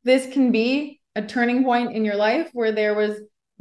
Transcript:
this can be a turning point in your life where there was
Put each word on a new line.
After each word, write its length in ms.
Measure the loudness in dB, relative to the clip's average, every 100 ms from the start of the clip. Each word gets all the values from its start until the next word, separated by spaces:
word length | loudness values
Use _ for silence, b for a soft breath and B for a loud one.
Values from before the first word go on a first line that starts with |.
this 280 | 2 2 2
can 200 | 0 2
be 500 | 2 2 0 -4 -12 _ -10
a 80 |
turning 400 | -6 -2 0 2
point 300 | 2 0 0
in 120 | -2 -2
your 100 | 0
life 320 | 0 0 -2
where 180 | -4 -2
there 220 | 0 0
was 260 | 0 -2 -4 -12 _ _ -8